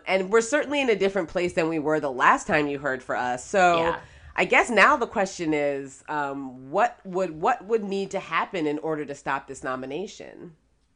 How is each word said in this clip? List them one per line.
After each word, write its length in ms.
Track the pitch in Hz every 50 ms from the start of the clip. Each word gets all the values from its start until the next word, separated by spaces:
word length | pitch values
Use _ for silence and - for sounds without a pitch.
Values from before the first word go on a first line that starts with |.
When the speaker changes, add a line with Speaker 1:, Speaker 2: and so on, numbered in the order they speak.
| - -
Speaker 1:
and 220 | 180 190 196 185
we're 120 | 202 226
certainly 400 | 226 226 277 302 269 262 285 285
in 80 | 269 254
a 60 | 220
different 320 | 190 190 196 196 202 175 151
place 240 | - 190 175 175 180
than 140 | - 165 160
we 120 | 165 160
were 200 | 139 147 156 156
the 120 | 147 143
last 360 | 127 123 139 165 233 269 - -
time 200 | 185 151 147 147
you 120 | 143 139
heard 240 | 139 143 135 127 120
for 120 | - 139
us. 280 | 107 120 123 123 127 -
So 320 | - - 196 180 175 175 165
Speaker 2:
Yeah. 180 | 165 170 165 165 - - - - - - - -
Speaker 1:
I 60 | 196
guess 240 | 190 233 262 381 -
now 260 | 240 202 196 233 294 285
the 100 | 233 -
question 440 | - 214 196 185 - - 175 156
is, 520 | 156 147 147 143 143 139 139 135 131 - _ -
um, 640 | 147 151 143 139 139 139 139 131 127 131 131 135
what 300 | 143 190 220 240 - - _
would, 380 | 190 180 185 190 175 156 156
what 240 | 165 220 254 - 185
would 180 | 190 233 226 202
need 280 | 202 196 196 196 190
to 80 | 190 190
happen 480 | - - 165 170 220 247 - 185 156 151
in 100 | 147 147
order 240 | - 160 160 151 151
to 120 | 135 143
stop 320 | - - 156 139 139 - -
this 160 | 135 - -
nomination? 880 | 139 127 127 127 131 139 160 190 214 - - - 65 - - - 175 160 _ _ _ _ _ _ _ _